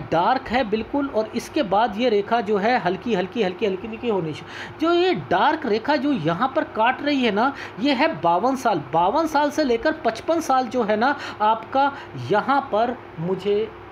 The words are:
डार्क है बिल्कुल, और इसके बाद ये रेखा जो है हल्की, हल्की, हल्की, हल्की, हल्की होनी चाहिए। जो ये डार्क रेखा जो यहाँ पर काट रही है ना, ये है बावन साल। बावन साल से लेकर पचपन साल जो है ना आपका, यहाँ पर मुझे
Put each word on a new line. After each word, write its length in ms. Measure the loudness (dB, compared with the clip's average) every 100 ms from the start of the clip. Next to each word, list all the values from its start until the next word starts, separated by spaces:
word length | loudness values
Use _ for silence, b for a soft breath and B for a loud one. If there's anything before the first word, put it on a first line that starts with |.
| 0
डार्क 360 | 2 4 2 0
है 160 | -2 0
बिल्कुल, 420 | -2 -2 -4 -2
और 240 | -2 -2 -4
इसके 280 | -4 -2 2
बाद 320 | 2 2 0
ये 120 | 2
रेखा 300 | 2 2 0
जो 160 | 0 0
है 200 | 2 2
हल्की, 340 | 0 -2 -2 0
हल्की, 280 | 0 0
हल्की, 220 | -2 0 -2
हल्की, 220 | -2 -6
हल्की 220 | -6 -2
होनी 240 | -2 -2
चाहिए। 440 | -6 -12 -14 -14 -2
जो 140 | 2
ये 200 | 4 4 0 0
डार्क 360 | 2 2 2 0
रेखा 300 | -2 0 0
जो 160 | 2
यहाँ 380 | 0 0 0 0 0
पर 80 | -2
काट 300 | 0 0 2
रही 220 | 0 2
है 80 | 2
ना, 220 | 2 0 -2 B -2
ये 140 | 0
है 140 | 2 2 2
बावन 340 | 2 2 2 0
साल। 280 | 0 0 0
बावन 340 | 2 2 2 0
साल 240 | 2 0
से 120 | 2
लेकर 300 | 0 2 0 0 -2
पचपन 360 | -2 0 0
साल 260 | 2 2 2
जो 160 | 0
है 140 | 0 2
ना 180 | 2 0 B B
आपका, 480 | 2 2 0 0 0 -2 B -8 0
यहाँ 280 | 0 2 0 0
पर 260 | 0 0 -2 -10 -6
मुझे 400 | -4 -2 0 0 -2 -8 -12